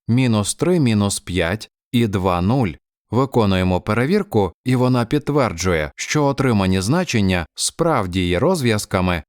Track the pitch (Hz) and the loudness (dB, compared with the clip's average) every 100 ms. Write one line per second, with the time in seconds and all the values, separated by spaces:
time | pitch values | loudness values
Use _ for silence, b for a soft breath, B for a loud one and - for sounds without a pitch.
0 | - 120 127 110 101 - 170 180 127 104 | -2 0 2 0 -2 -2 0 2 2 2
1 | 101 - - 90 82 107 - _ _ 120 | 0 -2 -4 -2 -2 -2 -8 _ _ -2
2 | 113 98 92 87 90 135 104 69 _ _ | 0 0 0 0 0 0 -2 -6 _ _
3 | - 110 135 123 101 92 92 90 - 107 | -6 -2 0 2 2 2 2 0 -2 -2
4 | 135 208 - 110 95 - 127 127 127 127 | 0 0 0 0 -2 -4 -2 0 2 0
5 | 117 147 143 143 117 82 92 82 76 - | 0 -2 0 0 0 -2 -2 0 -2 -8
6 | - 151 143 139 131 107 92 95 95 170 | -6 0 0 0 0 2 2 0 0 -2
7 | 180 113 95 90 80 - - - 165 139 | 0 0 0 0 -4 -6 -8 -2 0 0
8 | 92 92 87 87 151 185 123 107 - 98 | -2 -2 0 0 0 0 0 0 -2 0
9 | 92 85 | 0 -2